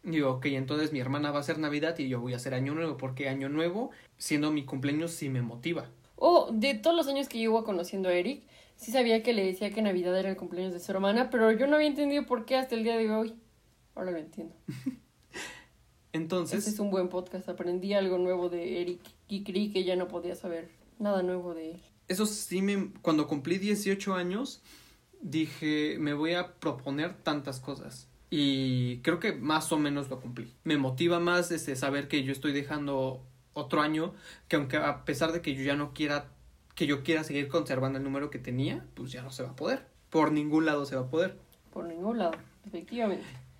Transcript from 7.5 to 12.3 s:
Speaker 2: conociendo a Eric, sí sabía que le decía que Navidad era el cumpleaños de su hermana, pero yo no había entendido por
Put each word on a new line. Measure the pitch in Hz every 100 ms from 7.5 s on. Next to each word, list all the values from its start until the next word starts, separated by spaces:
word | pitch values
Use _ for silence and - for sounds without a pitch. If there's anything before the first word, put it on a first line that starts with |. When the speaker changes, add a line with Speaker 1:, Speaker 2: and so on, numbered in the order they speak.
| 220
Speaker 2:
conociendo | 220 185 180 196 185
a |
Eric, | 175 185 294 - - - _
sí | -
sabía | 262 233 226
que | 220
le | 226 190
decía | 185 202
que | 202
Navidad | 214 180 180 185
era | 190
el | 190
cumpleaños | 175 175 185
de | 175
su | -
hermana, | 190 196 220 254
pero | 247 220
yo | 220 277
no | 302
había | 302
entendido | 269 285 294
por | -